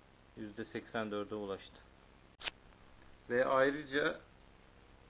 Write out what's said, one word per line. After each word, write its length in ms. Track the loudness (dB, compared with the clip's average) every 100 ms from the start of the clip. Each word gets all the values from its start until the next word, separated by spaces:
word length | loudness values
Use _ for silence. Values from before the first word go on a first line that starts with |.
| -20 -20 -18 -10
yüzde 280 | -10 -8 -6
seksen 460 | -6 -4 -2 -2
dörde 240 | -2 -2 -4
ulaştı. 460 | -4 -6 -8 -20 -20 -20 -20 -20 -20 -8 -8 -8 -20 -20 -20 -20 -20 -14 0
Ve 160 | 2 6
ayrıca 760 | 6 6 4 -2 0 2 0 -10 -20 -20 -20 -20 -20 -20 -20 -20